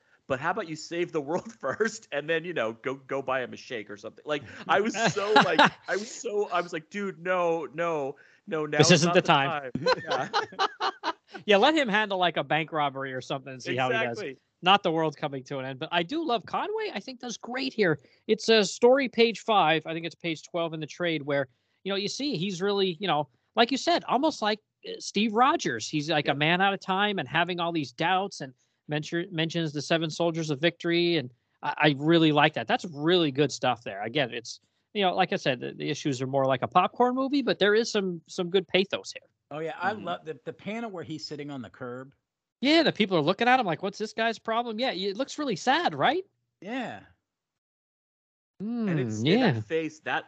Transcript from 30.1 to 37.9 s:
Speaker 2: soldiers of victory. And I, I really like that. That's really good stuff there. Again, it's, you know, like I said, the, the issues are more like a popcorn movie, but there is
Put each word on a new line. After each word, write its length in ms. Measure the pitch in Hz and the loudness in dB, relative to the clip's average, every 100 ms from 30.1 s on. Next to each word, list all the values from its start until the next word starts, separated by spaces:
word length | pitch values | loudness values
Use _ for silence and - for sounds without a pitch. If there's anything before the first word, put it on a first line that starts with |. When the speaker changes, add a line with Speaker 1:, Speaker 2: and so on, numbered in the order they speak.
Speaker 2:
soldiers 400 | - 170 165 156 | -2 -2 -2 -4
of 100 | 135 | 0
victory. 560 | 170 165 170 170 170 170 | 0 0 0 2 2 0
And 120 | 127 - _ _ | -2 -10 _ _
I, 120 | 139 - | -6 0
I 160 | 151 135 | 2 2
really 340 | 147 170 160 | 4 6 6
like 220 | 147 147 | 6 4
that. 120 | 143 110 | 4 -2
That's 200 | 233 190 | -2 -4
really 440 | 143 151 180 160 | -4 0 2 2
good 220 | 131 143 | 2 0
stuff 320 | - 127 120 | 0 -2 -2
there. 180 | - 98 | -6 -8
Again, 300 | 110 135 127 | -4 -2 -2
it's, 280 | 117 113 - _ _ _ | -4 -12 -14 _ _ _
you 80 | 220 | -2
know, 120 | 190 | 0
like 180 | 185 180 | 2 0
I 40 | 190 | 0
said, 240 | 156 127 | -2 -2
the, 120 | 135 | -4
the 160 | - 147 | -6 -6
issues 300 | 147 156 127 | -4 -2 -2
are 40 | 131 | -2
more 200 | 135 135 | 0 2
like 160 | 131 | 0
a 60 | 120 | 0
popcorn 460 | 180 190 - 247 | 2 2 2 0
movie, 280 | 254 269 285 | 0 -2 -2
but 160 | 233 170 | 0 2
there 160 | 196 | 4
is 180 | 214 226 | 4 2